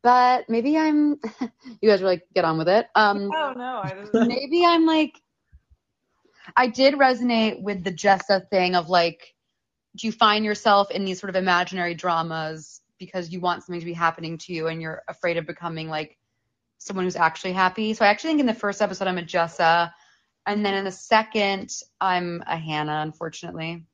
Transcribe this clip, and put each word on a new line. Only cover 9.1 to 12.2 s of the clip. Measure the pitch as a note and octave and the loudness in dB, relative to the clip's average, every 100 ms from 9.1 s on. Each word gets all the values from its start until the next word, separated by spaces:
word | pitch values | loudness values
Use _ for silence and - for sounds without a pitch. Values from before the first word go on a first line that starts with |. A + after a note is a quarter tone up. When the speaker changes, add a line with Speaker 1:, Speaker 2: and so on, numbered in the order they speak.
| E3 - _ _ _ _ _ _ - | -2 -20 _ _ _ _ _ _ -8
Speaker 1:
do | A3+ | -8
you | |
find | G#3+ A3 G#3+ | 2 2 2
yourself | G#3+ G#3 A3 G3+ G3+ | -2 0 4 4 2
in | G3 G3 | -2 -4
these | F#3 | -6
sort | G3 | -4
of | F#3 | -2
imaginary | F#3 F3 F3+ F#3 F3 E3+ | 2 0 0 -4 -4 -4
dramas | F#3 E3 | -2 -2